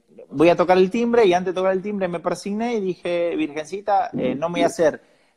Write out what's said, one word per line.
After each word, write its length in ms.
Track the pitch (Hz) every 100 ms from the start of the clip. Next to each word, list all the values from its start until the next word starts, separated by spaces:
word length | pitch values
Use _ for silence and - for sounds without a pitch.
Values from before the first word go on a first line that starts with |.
| _ - -
voy 180 | 139 165
a 80 | 165
tocar 220 | 175 185
el 120 | 185
timbre, 340 | 226 240 233 208
y 60 |
antes 220 | 175 185
de 60 | 180
tocar 120 | 190
el 100 | 190
timbre 260 | 202 208 185
me 120 | 170
persigné 540 | 175 170 196 208 233
y 60 | 233
dije, 540 | 190 175 175 175 170 156
"Virgencita, 800 | 156 147 156 196 208 196 170 123
eh, 180 | 127
no 140 | 131 165
me 100 | 170
voy 20 |
a 20 | 170
hacer 340 | - 156 127 _ _ _